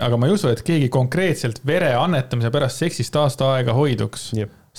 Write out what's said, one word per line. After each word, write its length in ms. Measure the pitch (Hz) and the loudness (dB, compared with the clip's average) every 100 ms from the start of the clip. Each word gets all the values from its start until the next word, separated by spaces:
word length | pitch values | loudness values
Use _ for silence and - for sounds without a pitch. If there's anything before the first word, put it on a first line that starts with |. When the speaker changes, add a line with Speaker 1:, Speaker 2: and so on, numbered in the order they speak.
Speaker 1:
aga 180 | 123 117 | 0 2
ma 80 | 131 | 2
ei 80 | 202 | 2
usu, 140 | 143 | 0
et 120 | 113 - | 0 0
keegi 240 | 165 127 | 0 2
konkreetselt 720 | 139 127 170 185 160 127 110 | 0 0 0 0 0 -4 -4
vere 280 | 135 170 160 120 | -2 0 2 2
annetamise 560 | 170 151 123 120 117 | 2 0 0 -2 0
pärast 300 | 143 139 - | 0 -2 -2
seksist 320 | 170 - 120 151 | -4 -2 -2 0
aasta 380 | 147 - 135 131 | 0 2 0 2
aega 200 | 123 120 | 2 2
hoiduks. 540 | 147 110 101 - - 110 | 2 0 -4 -8 -6 -4
Speaker 2:
Jep. 200 | 104 - _ | -4 -8 _